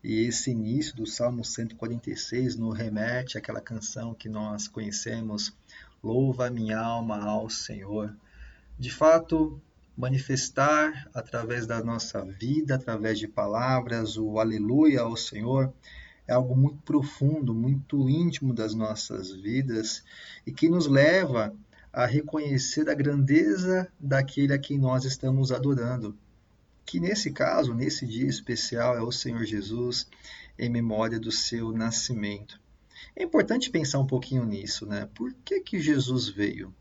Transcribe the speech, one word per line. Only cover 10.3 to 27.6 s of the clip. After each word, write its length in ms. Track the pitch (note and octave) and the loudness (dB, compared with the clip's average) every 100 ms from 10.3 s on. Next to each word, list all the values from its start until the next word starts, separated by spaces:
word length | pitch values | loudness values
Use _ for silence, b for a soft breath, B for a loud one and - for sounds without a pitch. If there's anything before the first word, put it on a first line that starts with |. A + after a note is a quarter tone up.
| C3 - - C#3+ D3+ D#3 C#3 - | -2 0 2 4 6 4 0 -10
através 540 | B2 - A#2+ A2+ A#2+ A2+ | -10 -6 -6 -4 -4 -2
da 160 | A#2 | -4
nossa 420 | A2+ A#2 - G#2 | -2 -4 -4 -6
vida, 520 | F#2+ F#2+ A#2 D3+ C#3+ C3 | -8 -8 0 0 2 0
através 420 | C3 A2 A2 G#2+ | 0 -2 0 -2
de 80 | G#2+ | -2
palavras, 920 | - G#2 A2 B2+ C3 A#2 A#2 G#2+ G#2+ | -2 0 0 2 2 0 -4 -2 -4
o 220 | A2 G#2+ | -2 0
"Aleluia 640 | A2 G#2+ G#2 C3+ D#3 C3+ | 0 0 2 6 6 6
ao 160 | A#2 A2+ | 0 -4
Senhor", 560 | - G#2+ A2+ C3+ C3 - B B B B - | -8 -6 0 2 0 -4 B B B B 0
é 60 | |
algo 200 | B2 B2+ | 2 4
muito 280 | C3 C#3 C#3 | 4 4 2
profundo, 680 | - D3 C#3 - C#3 D#3 B2 | 0 0 0 2 2 2 0
muito 560 | A2+ B2 C#3 - C#3+ C3 | 0 2 0 0 2 4
íntimo 460 | D3+ F3 - C3 | 4 2 2 -2
das 200 | A#2 G#2+ | 0 -2
nossas 580 | A2 G#2+ G#2+ - A2 F#2 | 0 -2 -4 -6 -8 -8
vidas 720 | F#2+ G2+ B2+ C3+ A2 A2 - B B B B - | -8 -2 0 0 0 -2 -6 B B B B -12
e 60 | |
que 160 | - D#3+ | 2 4
nos 180 | F3 D3+ | 6 6
leva 680 | C3+ D3 F#3 E3+ A#2+ G#2 - - b b | 8 8 6 4 2 0 -4 -20 b b
a 140 | - | 0
reconhecer 840 | B2 C#3 D3 D#3 D3 C3+ - - D#3 | 2 2 0 -4 0 0 0 0 0
a 40 | |
grandeza 920 | D3 C#3 C#3+ C3+ D3+ G#3 F#3+ F#3 F#3 F#3 _ | 2 2 4 6 6 6 2 2 0 0 _
daquele 540 | C#3 C3+ C3+ - C#3 | 0 2 2 2 2
a 60 | C#3 | 2
quem 200 | C#3 C#3 | 0 2
nós 280 | C3 B2+ C3 | 2 2 0
estamos 440 | C3 C3 C3 C3 | -2 2 2 2
adorando, 640 | B2+ C#3 C3 A#2+ B2+ G#2 - _ _ _ _ _ _ | 2 2 2 0 -2 -6 -10 _ _ _ _ _ _
que 160 | - F3 | -6 -2
nesse 300 | F3 G#3 D3 | 0 0 -2
caso, 420 | C3 - - | 0 2 2